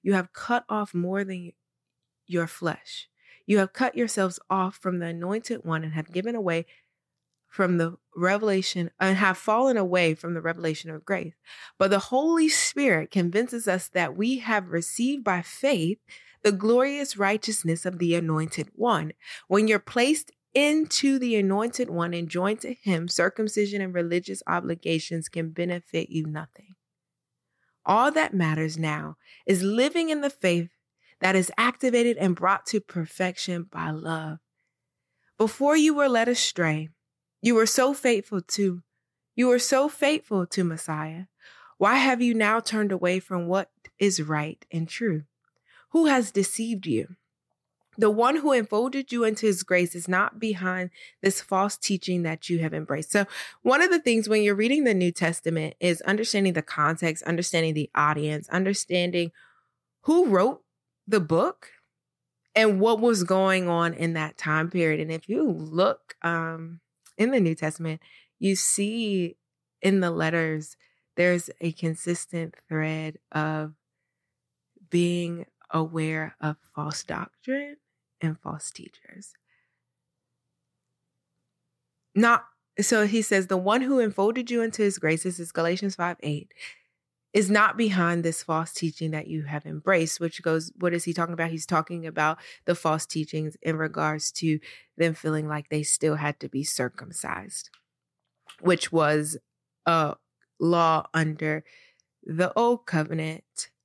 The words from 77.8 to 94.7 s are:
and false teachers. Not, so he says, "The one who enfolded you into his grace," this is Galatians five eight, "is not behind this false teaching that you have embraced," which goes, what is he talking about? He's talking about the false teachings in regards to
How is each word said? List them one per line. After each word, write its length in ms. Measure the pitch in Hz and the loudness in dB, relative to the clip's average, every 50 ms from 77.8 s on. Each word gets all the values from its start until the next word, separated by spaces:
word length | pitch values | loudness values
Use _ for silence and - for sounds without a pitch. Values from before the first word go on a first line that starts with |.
| _ _ _ _ _ _ _ _ | _ _ _ _ _ _ _ _
and 180 | - 160 156 - | -6 -6 -6 -6
false 300 | _ - 160 151 - - | _ -12 -12 -10 -12 -14
teachers. 640 | - - - - _ _ _ - - - 202 - _ _ _ _ _ _ _ _ _ _ _ _ _ _ _ _ _ _ _ _ _ _ _ _ _ _ _ _ _ _ _ _ _ _ _ _ _ _ _ _ _ _ _ _ _ _ _ _ _ _ _ _ _ _ _ _ _ | -14 -16 -20 -20 _ _ _ -20 -20 -20 -20 -20 _ _ _ _ _ _ _ _ _ _ _ _ _ _ _ _ _ _ _ _ _ _ _ _ _ _ _ _ _ _ _ _ _ _ _ _ _ _ _ _ _ _ _ _ _ _ _ _ _ _ _ _ _ _ _ _ _
Not, 320 | 196 226 233 233 - - - _ _ _ _ _ - | 4 4 6 4 2 0 -8 _ _ _ _ _ -4
so 260 | 202 - 247 220 208 | 0 2 2 2 2
he 140 | 202 208 226 | 2 2 0
says, 280 | 208 - 214 196 185 185 | 0 2 2 0 2 0
"The 80 | 196 | -2
one 260 | 185 185 196 214 254 | 0 2 2 2 2
who 160 | 262 254 277 254 | 2 2 2 2
enfolded 520 | 233 214 202 - 196 214 233 254 240 233 | 2 0 0 2 2 2 2 0 -4 -2
you 120 | 240 233 | -2 -2
into 200 | 226 226 220 - | -2 -2 -2 0
his 160 | 214 202 190 - | 0 0 0 0
grace," 260 | - 156 160 165 - | 0 0 0 0 -2
this 160 | 185 175 175 | -6 -6 -6
is 100 | 170 170 | -12 -6
Galatians 460 | - - 165 170 180 190 202 196 190 | -4 -2 0 0 0 -2 -4 -6 -4
five 220 | - 175 175 170 _ | -4 -4 -4 -4 _
eight, 300 | - 151 147 147 - _ _ - - - - _ _ _ _ _ _ _ _ _ _ _ | -6 -6 -6 -6 -8 _ _ -20 -20 -20 -20 _ _ _ _ _ _ _ _ _ _ _
"is 180 | - 202 208 185 | 0 2 2 4
not 260 | 208 208 214 214 - | 4 4 4 4 4
behind 460 | 214 233 214 190 185 170 170 170 170 | 2 0 2 2 2 2 2 2 0
this 200 | 165 165 160 - | 0 -2 -4 -4
false 300 | - - 160 156 165 - | -4 -4 -2 -2 -2 -4
teaching 380 | - - 170 160 156 - 160 156 | -6 -4 -4 -4 -4 -4 -6 -4
that 160 | 156 151 156 | -4 -6 -8
you 180 | - 160 156 151 | -6 -8 -8 -6
have 200 | 143 147 151 - | -6 -8 -8 -8
embraced," 560 | 160 156 151 - 185 190 170 165 160 - - | -10 -12 -4 0 2 2 2 2 0 -2 -4
which 220 | 170 165 - - | -4 -6 -6 -4
goes, 300 | - 165 160 160 160 170 _ - | -2 0 0 0 -2 -6 _ -2
what 140 | 180 175 | -2 -2
is 120 | 170 170 - | -2 -2 -4
he 100 | 170 170 | -4 -2
talking 180 | 180 170 170 | -2 -2 -2
about? 180 | 170 165 165 165 | -2 -4 -4 -4
He's 160 | 165 160 - | -4 -8 -4
talking 400 | - 175 160 160 - 180 170 165 | 0 0 0 0 -2 -10 -10 -10
about 320 | 160 160 - 151 156 160 - - - - - _ | -8 -2 0 0 0 0 -4 -10 -20 -20 -8 _
the 80 | - 170 | -2 -2
false 320 | - - 160 156 160 - | 0 0 -2 -2 -2 -4
teachings 500 | _ - 165 156 - - 156 156 151 151 - | _ -6 -6 -6 -4 -6 -6 -6 -6 -8 -6
in 140 | - 160 160 | -4 -4 -2
regards 540 | 156 160 156 160 156 156 151 151 156 151 - | -2 -4 -4 -4 -2 -2 -2 -2 -4 -6 -8
to 280 | - - 170 160 156 151 - - | -6 -2 0 0 0 0 -4 -12